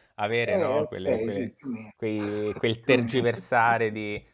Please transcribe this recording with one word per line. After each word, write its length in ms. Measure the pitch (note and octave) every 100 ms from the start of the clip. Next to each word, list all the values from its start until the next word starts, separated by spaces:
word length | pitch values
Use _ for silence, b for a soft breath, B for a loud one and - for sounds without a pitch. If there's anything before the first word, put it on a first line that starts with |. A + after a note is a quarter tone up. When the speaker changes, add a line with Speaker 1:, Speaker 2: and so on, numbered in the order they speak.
| b -
Speaker 1:
avere, 400 | G#2 A#2 A#2 -
Speaker 2:
Eh, 0 |
Speaker 1:
no, 300 | D3 C#3 D3+
Speaker 2:
ok, 20 |
Speaker 1:
quelle, 420 | G2+ F#2+ A2+ A2+
Speaker 2:
sì, 240 | G2+ A#2
Speaker 1:
que-, 20 | -
Speaker 2:
più 120 | C#3
o 40 |
meno. 200 | A2+ G#2+
Speaker 1:
quei, 640 | - A2 G#2+ G#2 G#2 G#2 G2
quel 280 | A#2 A2+
Speaker 2:
<laughs> 0 |
Più 100 | -
o 40 | B2+
meno. 120 | A#2
Speaker 1:
tergiversare 840 | C3 A#2 A#2 - B2 A#2 A#2 A2+
di, 340 | G#2+ G#2 G#2 -